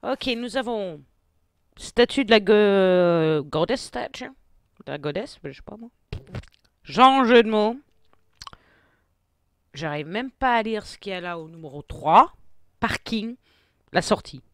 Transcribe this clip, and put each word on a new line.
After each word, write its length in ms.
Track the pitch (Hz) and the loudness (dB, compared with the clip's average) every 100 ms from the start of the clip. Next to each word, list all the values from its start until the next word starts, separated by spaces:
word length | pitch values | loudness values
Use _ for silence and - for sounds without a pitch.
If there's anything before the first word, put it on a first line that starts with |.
Ok, 240 | 214 269 - 233 | -6 -6 -4 -6
nous 200 | 240 269 | -6 -6
avons 460 | 240 226 190 151 135 _ _ _ _ _ _ _ | -6 -6 -8 -10 -18 _ _ _ _ _ _ _
statue 480 | - - 240 - | -10 0 0 0
de 60 | 240 | 2
la 100 | 220 | 2
go-, 1040 | 196 208 208 196 190 180 175 170 160 156 143 | 6 4 6 4 4 4 4 2 2 0 -2
goddess 340 | 156 170 254 | -4 -2 -4
statue. 480 | - 247 - - 254 262 _ _ _ _ - | -6 -10 -10 -12 -18 -20 _ _ _ _ -14
De 60 | |
la 60 | 143 | -10
goddess, 400 | 147 147 269 - | -8 -8 -10 -14
je 80 | 143 | -16
sais 100 | 135 | -16
pas 140 | - 214 | -18 -18
moi. 140 | 233 _ _ - - - - _ _ _ | -20 _ _ -16 -14 -16 -16 _ _ _
Jean, 400 | - 139 262 269 | -10 4 6 6
jeu 180 | 247 240 | 6 6
de 80 | 220 | 6
mots. 260 | 214 214 254 _ _ _ _ _ _ - - _ _ _ _ _ _ _ _ _ _ _ | 2 0 -2 _ _ _ _ _ _ -20 -20 _ _ _ _ _ _ _ _ _ _ _
J'arrive 320 | 143 160 147 151 | -12 -8 -8 -8
même 240 | 196 262 | -8 -10
pas 260 | _ 262 233 | _ 0 0
à 60 | |
lire 240 | 220 220 - | -2 -6 -10
ce 120 | - | -16
qu'il 140 | - | -12
y 20 | |
a 60 | 185 | -10
là 180 | 180 170 | -10 -12
au 100 | 160 | -14
numéro 340 | 165 160 139 | -18 -16 -16
trois. 520 | - - 151 175 311 - - - _ _ | -16 -8 4 6 6 0 -20 -20 _ _
Parking. 560 | 226 - - 226 220 247 _ _ _ _ _ | -6 -6 -6 -8 -6 -14 _ _ _ _ _
La 100 | - | -4
sortie. 400 | - - - 135 _ | 0 -2 -4 -20 _